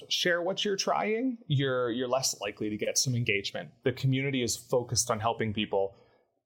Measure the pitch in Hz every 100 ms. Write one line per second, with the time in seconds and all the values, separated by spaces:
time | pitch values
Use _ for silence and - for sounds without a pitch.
0 | - - 180 170 175 190 208 196 - 147
1 | 202 220 262 233 - 139 135 127 123 120
2 | 127 127 135 - 104 104 107 104 107 -
3 | 135 120 117 101 - 101 87 - 131 123
4 | 135 131 139 131 117 - - 131 117 113
5 | - 110 117 - 110 104 104 101 98 -
6 | _ _ _ _